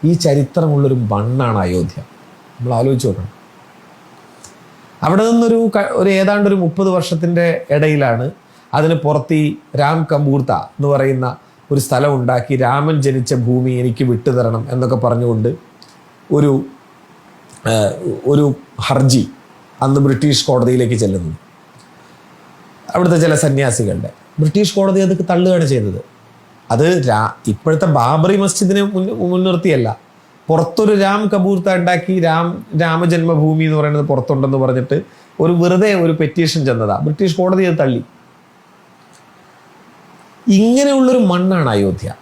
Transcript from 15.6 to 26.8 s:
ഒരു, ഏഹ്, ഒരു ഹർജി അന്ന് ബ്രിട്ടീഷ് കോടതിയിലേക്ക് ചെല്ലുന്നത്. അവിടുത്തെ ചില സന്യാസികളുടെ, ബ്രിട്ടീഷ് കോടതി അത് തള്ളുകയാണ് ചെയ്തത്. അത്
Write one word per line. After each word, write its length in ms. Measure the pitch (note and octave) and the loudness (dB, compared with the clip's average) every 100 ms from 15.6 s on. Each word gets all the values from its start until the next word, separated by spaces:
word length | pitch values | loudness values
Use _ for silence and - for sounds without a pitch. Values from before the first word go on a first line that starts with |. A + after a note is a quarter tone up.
| - - - - - - - | -12 -20 -20 -20 -20 -20 -2
ഒരു, 340 | D3 C#3+ C3+ C3+ - - - - - - - - - A2+ | 2 2 0 -4 -16 -20 -20 -20 -20 -20 -20 -20 -10 -4
ഏഹ്, 240 | A2 G2+ - F2+ - B2+ | 0 0 -2 -8 -6 0
ഒരു 300 | C#3+ D3 C3 - - | 2 2 -2 -10 -10
ഹർജി 480 | - C3 C3 B2+ - - - - - - | -2 2 4 2 0 -8 -20 -20 -20 -4
അന്ന് 200 | C3+ C#3 | 0 2
ബ്രിട്ടീഷ് 460 | C#3 B2+ D3 C#3 - | 2 2 0 0 0
കോടതിയിലേക്ക് 480 | B2+ B2+ B2+ A#2 A#2 | 0 2 0 0 0
ചെല്ലുന്നത്. 420 | G#2+ F#2+ E2 D#2+ - - - - - - - - - - - - - - - F3+ | -2 -2 -6 -10 -16 -20 -20 -20 -20 -20 -20 -20 -20 -20 -20 -20 -20 -20 -6 -2
അവിടുത്തെ 220 | F3+ E3+ | 2 2
ചില 180 | D#3+ D3 | 2 2
സന്യാസികളുടെ, 720 | D3+ C3+ C3+ A2+ G#2 - G#2+ - - - | 0 0 0 0 -2 -4 -8 -14 -16 -2
ബ്രിട്ടീഷ് 360 | D#3 G3 G#3 - | 0 2 0 0
കോടതി 260 | G3 F#3+ | 0 2
അത് 160 | F#3+ F#3 F3 | 0 0 0
തള്ളുകയാണ് 360 | F3 F#3 F3+ D#3 | 0 2 2 2
ചെയ്തത്. 360 | C3 G#2 F#2 - - - - - - - | 0 -2 -6 -12 -20 -20 -20 -20 -20 -4
അത് 380 | A#2 | 0